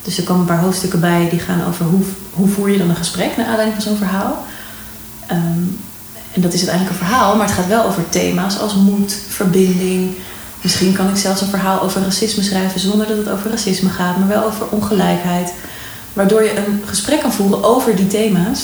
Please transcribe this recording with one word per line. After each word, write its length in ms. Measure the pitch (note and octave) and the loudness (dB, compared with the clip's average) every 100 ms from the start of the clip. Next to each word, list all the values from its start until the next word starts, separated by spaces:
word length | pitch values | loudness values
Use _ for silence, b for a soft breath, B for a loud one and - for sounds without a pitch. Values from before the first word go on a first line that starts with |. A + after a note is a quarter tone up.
Dus 140 | - F3+ | -8 -4
er 60 | |
komen 180 | F3 F3+ | 0 0
een 60 | E3+ | 2
paar 120 | E3+ | 2
hoofdstukken 360 | F3+ F#3 F#3 E3+ | 2 0 0 2
bij 280 | F3 E3+ E3+ | 2 2 2
die 100 | E3+ | 0
gaan 260 | - F3 - | -2 -2 -2
over 180 | E3+ E3 | -2 0
hoe, 160 | F#3+ G3 - - | 2 0 -4 -8
hoe 140 | - G3 | 0 2
voer 220 | G3+ G3+ | 2 2
je 80 | G3 | 2
dan 120 | F3 | 2
een 60 | E3 | 0
gesprek 420 | - F#3 D4+ - | -2 -4 -2 -2
naar 80 | A#3 | -2
aanleiding 280 | A3 A3 | 0 0
van 100 | G#3 | 0
zo'n 140 | G#3+ G#3 F#3+ | -2 0 0
verhaal. 380 | F#3+ A3+ D4+ - B B B B B B - - | 0 -2 -4 -8 B B B B B B -14 -4
Ehm, 340 | F3 E3+ E3+ F3+ - - - - - - | -2 0 0 -2 -4 -10 -16 -18 -18 -6
en 80 | - | 0
dat 120 | F3 | 0
is 60 | - | 0
uiteindelijk 400 | F3+ F3 F#3+ - | 0 0 0 -2
een 80 | F3+ | 0
verhaal, 280 | B3+ G3+ G#3+ | 4 4 4
maar 100 | G3+ | 2
het 100 | F#3 | 0
gaat 120 | F3+ | 2
wel 160 | A3+ | 2
over 260 | G#3+ F#3+ E3 | 2 0 -2
thema's 500 | F3+ F3+ F3+ F#3+ G3+ | 0 0 0 0 -2
als 160 | G#3+ G3 | 0 4
moed, 400 | G3 G3+ G3 - - | 4 4 0 -4 -8
verbinding. 800 | - G3 F3+ F#3 F3+ F#3 F#3 F#3 F#3 B B B B | -2 2 4 4 4 2 0 -2 -6 B B B B
Misschien 320 | F3+ - F#3 | -4 2 2
kan 160 | F#3+ F#3+ | 4 2
ik 60 | G3 | 0
zelfs 240 | F#3+ F#3+ | 0 0
een 60 | G3 | -2
verhaal 340 | F#3+ F#3+ F#3+ | 0 0 0
over 200 | F#3+ G3 | 0 0
racisme 420 | F#3+ - A3 G#3+ | 0 0 -2 0
schrijven 360 | G3 F#3+ F#3 F#3 | 0 0 0 -2
zonder 280 | F#3+ G#3 G#3+ | 0 0 0
dat 100 | G#3+ | -2
het 120 | G#3 | -2
over 200 | G3 A3 | -4 -4
racisme 400 | A3 G3 F3+ F#3 | -2 -2 0 0
gaat, 280 | - F3+ F3+ | 0 -2 2
maar 100 | G3 | 2
wel 160 | G#3+ | 2
over 240 | G#3+ G#3 - | 0 -2 -4
ongelijkheid. 840 | G#3+ G#3 G#3 F3 F3 F3 F3 F3 - B B B B B | -2 0 2 2 2 0 -2 -2 -8 B B B B B
Waardoor 300 | G3+ G3 A3 | 0 2 4
je 140 | G#3+ G#3 | 2 0
een 240 | G#3 G3+ - | -2 -2 -2
gesprek 340 | - - D4+ | -6 0 0
kan 120 | C#4+ | 0
voeren 300 | - G3+ - | 2 2 4
over 320 | A3 B3+ A#3+ F#3 | 4 4 4 2
die 120 | F#3+ | 2
thema's, 540 | G#3 A3 F3+ F#3+ C#4 | 2 2 2 2 -2